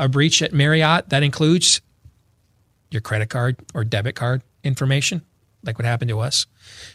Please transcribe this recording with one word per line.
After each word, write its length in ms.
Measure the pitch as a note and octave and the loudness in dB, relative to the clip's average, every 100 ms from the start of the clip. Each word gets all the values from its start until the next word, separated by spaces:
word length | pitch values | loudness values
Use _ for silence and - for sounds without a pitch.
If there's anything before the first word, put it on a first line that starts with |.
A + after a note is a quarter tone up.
a 80 | C3+ | 0
breach 340 | C#3 D#3 - | 2 2 2
at 100 | - | 0
Marriott. 560 | C#3+ D3 D#3+ D#3 E3 - | 2 2 4 2 2 0
That 120 | C#3 | 0
includes 580 | C#3+ - D#3 F3 - - - _ - _ _ _ _ _ _ _ _ | 0 2 2 4 2 0 -4 _ -20 _ _ _ _ _ _ _ _
your 100 | A2 | -8
credit 300 | - A2 A2 | -4 -4 -2
card 260 | B2 B2 B2+ - | -2 -2 -2 -8
or 120 | - | -6
debit 320 | A2 G#2+ A2 - | -2 -2 -2 -4
card 260 | B2 C3 - _ | -2 -2 -6 _
information, 580 | D3 B2+ C3+ C#3 C#3 F3 - _ _ _ | -4 -2 0 0 0 -4 -8 _ _ _
like 160 | - A2+ | -8 -4
what 80 | A#2+ | -2
happened 220 | A#2+ A#2+ | -2 -2
to 100 | A2 | -2
us, 280 | B2 - - _ - - - | -2 -2 -4 _ -20 -20 -20